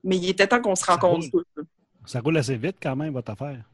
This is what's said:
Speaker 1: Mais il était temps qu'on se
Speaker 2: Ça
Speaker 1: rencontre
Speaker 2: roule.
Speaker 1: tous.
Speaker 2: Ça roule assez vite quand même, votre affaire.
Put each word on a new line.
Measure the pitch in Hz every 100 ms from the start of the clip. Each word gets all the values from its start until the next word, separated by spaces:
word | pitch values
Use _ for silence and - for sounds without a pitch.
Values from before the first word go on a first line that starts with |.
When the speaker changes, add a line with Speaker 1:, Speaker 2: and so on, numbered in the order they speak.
Speaker 1:
Mais | 185 190
il | 180
était | 185 196
temps | 240
qu'on | 233 185
se | -
Speaker 2:
Ça |
Speaker 1:
rencontre | 170 185 170 156
Speaker 2:
roule. | 170 175 -
Speaker 1:
tous. | - _ _ _ -
Speaker 2:
Ça | 123
roule | 120 160
assez | 123 123
vite | 143 -
quand | 156 131
même, | 156
votre | 131 113
affaire. | 104 143 135 110